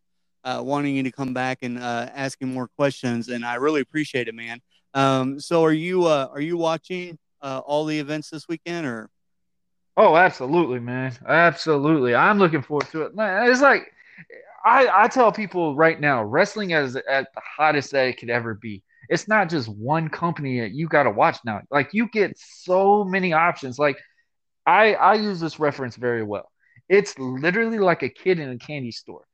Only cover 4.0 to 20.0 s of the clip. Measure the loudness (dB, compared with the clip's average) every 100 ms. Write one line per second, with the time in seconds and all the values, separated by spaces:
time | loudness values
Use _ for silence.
4 | -4 -4 -6 -10 -14 -16 _ _ _ 0
5 | 2 2 -2 -6 -2 2 4 2 0 0
6 | 2 2 -2 -6 -6 -2 -2 -2 -6 -10
7 | -10 -16 _ _ -10 -10 -4 -2 -2 -4
8 | -4 -8 -10 -14 -10 -10 -8 -8 -6 -8
9 | -12 _ _ _ _ _ _ _ _ 4
10 | 6 8 6 2 0 0 0 -2 -6 -6
11 | -6 -6 0 4 4 2 0 2 2 2
12 | 4 4 4 4 4 2 -2 -6 -4 -6
13 | -8 -4 -2 2 2 4 4 4 0 _
14 | _ -20 -20 -20 -20 -2 4 4 6 6
15 | 4 4 4 2 -2 -2 0 4 2 2
16 | 0 0 0 0 0 -2 -2 0 0 -4
17 | -2 -2 -2 -10 -12 -2 0 0 0 0
18 | 0 -2 -4 -4 -4 -8 -10 -14 _ _
19 | -4 -4 0 0 0 -2 -6 -8 -4 -2